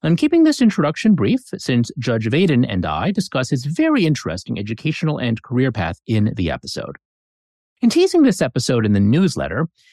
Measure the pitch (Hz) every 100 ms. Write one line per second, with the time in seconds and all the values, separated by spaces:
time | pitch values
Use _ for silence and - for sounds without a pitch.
0 | 156 170 302 339 320 294 233 - 147 156
1 | 220 185 101 254 - - - 123 117 -
2 | 123 113 110 139 190 127 127 95 87 76
3 | 110 208 - 131 127 135 131 - 320 294
4 | 165 151 - 82 - - 104 113 151 156
5 | 160 143 123 113 - 120 131 113 85 -
6 | - 113 104 - 82 - - - - -
7 | _ _ _ _ _ _ _ _ 240 311
8 | 370 349 277 190 131 - - 123 107 101
9 | 101 139 190 - 67 107 165 _ _